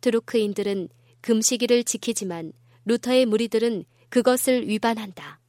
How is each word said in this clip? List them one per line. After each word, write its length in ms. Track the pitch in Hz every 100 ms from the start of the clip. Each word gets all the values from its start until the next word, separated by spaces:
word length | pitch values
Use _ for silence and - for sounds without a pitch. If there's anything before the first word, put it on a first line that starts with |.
투르크인들은 840 | - 226 - 233 214 202 202 196 175 _ _ _
금식일을 640 | - 226 220 247 240 240
지키지만 680 | 233 220 - 226 190 170 165 - _ _
루터의 400 | - 233 240 254
무리들은 600 | 254 214 233 226 233 214 - _ _
그것을 580 | 247 247 247 - 254 220
위반한다. 720 | 214 233 220 214 185 - -